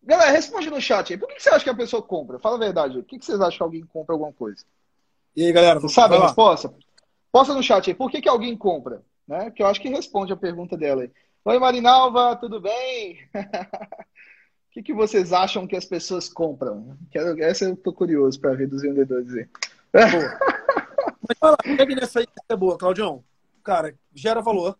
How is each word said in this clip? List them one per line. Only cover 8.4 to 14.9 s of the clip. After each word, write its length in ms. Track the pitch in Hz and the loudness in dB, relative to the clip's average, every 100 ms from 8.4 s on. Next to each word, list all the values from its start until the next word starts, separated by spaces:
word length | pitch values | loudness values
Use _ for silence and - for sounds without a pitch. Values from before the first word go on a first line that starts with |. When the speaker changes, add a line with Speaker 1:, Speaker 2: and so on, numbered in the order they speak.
| 240 233 | -2 -4
Speaker 1:
compra? 460 | 202 160 135 107 _ _ _ | -4 -4 -8 -16 _ _ _
Né? 240 | 151 226 | -10 -10
Que 120 | - | 0
eu 40 | 202 | 0
acho 140 | 247 | 0
que 80 | 285 | -4
responde 440 | 285 - 208 190 | -8 -6 -6 -6
a 40 | 185 | -8
pergunta 400 | 185 170 175 175 | -8 -10 -12 -6
dela 260 | 151 135 | -4 -4
aí. 80 | - _ _ _ | -6 _ _ _
Oi, 140 | 208 240 | 0 2
Marinalva, 760 | 254 247 240 262 254 240 247 240 | 2 2 4 4 4 2 0 -2
tudo 240 | 240 214 | -8 -10
bem? 580 | 185 233 254 247 202 - _ | -8 -6 -8 -10 -12 -16 _
<laughs> 760 | 202 196 - - - 208 - - _ _ _ _ _ _ | -14 -10 -10 -10 -16 -16 -20 -20 _ _ _ _ _ _
O 80 | - | -18
que 60 | |
que 100 | 214 | -10